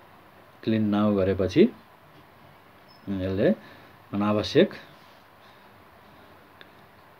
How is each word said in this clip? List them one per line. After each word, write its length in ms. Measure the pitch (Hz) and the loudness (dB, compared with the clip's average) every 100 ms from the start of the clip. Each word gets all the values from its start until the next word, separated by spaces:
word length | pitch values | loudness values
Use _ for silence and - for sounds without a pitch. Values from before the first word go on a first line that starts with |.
| - - - - - - | -20 -20 -20 -20 -20 -10
क्लिन 220 | 113 110 107 | -4 -2 0
नाउ 260 | 104 107 101 | 0 0 0
गरेपछि 460 | 92 95 92 147 240 - - - - - - - - - - - - - - 95 | 0 0 0 4 2 2 -20 -20 -20 -20 -20 -20 -20 -20 -20 -20 -20 -18 -10 -6
यसले 260 | 95 95 139 - - - - - - | -4 0 0 0 -6 -20 -20 -20 -10
अनावश्यक 580 | 101 104 107 104 143 - - - - - - - - - - - - - - - - - - - - - - - - - | -4 -2 -2 0 2 2 0 -20 -20 -20 -20 -20 -20 -20 -20 -20 -20 -20 -20 -20 -20 -20 -20 -20 -20 -20 -20 -20 -20 -20